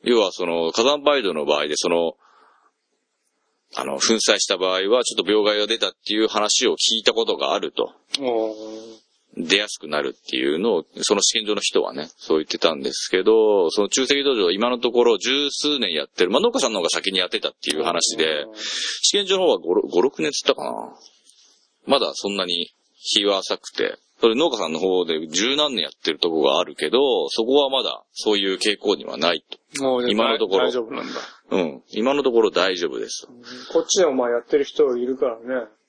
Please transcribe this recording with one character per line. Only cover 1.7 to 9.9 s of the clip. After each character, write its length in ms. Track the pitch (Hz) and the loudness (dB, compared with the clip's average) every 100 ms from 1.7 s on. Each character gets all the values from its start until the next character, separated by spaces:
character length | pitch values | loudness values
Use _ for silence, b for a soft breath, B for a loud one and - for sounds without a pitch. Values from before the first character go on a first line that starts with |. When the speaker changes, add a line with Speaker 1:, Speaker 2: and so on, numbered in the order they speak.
| 73 | -2
Speaker 1:
そ 140 | 90 | 0
の、 240 | 85 82 - b b b b b _ _ _ _ _ _ _ _ _ _ - | 0 0 -4 b b b b b _ _ _ _ _ _ _ _ _ _ -8
あ 80 | |
の、 100 | 65 69 | -6 -2
粉 180 | - | 0
砕 260 | 113 - 104 | 2 2 0
し 80 | - | 0
た 100 | 92 | 0
場 180 | 92 92 | 0 0
合 140 | 98 | 2
は、 140 | 123 | 2
ち 120 | 117 110 | 0 -2
ょ 60 | |
っ 40 | 92 | 2
と 40 | |
病 140 | 107 | 2
害 160 | 104 104 | 2 0
が 60 | 104 | 0
出 140 | 113 | -2
た 100 | 101 | -2
っ 20 | - - | -6 -4
て 80 | |
い 100 | 107 | 0
う 40 | 110 | 2
話 400 | 110 104 - 117 | 2 0 2 2
を 60 | |
聞 240 | 85 - 113 | 2 0 2
い 40 | |
た 100 | 107 | 0
こ 120 | 110 113 | 0 0
と 100 | 85 | 0
が 180 | 69 | 0
あ 60 | 98 | -2
る 120 | 87 | -2
と。 220 | - - - _ - | -4 -6 -6 _ -6
Speaker 2:
お 320 | 135 113 110 | -2 -2 -2
ー。 520 | 107 110 110 113 113 _ _ _ - | -6 -12 -14 -16 -20 _ _ _ -12
Speaker 1:
出 220 | 82 98 | 0 0
や 100 | 104 | 0
す 120 | - | -8
く 80 | |
な 120 | 76 | -6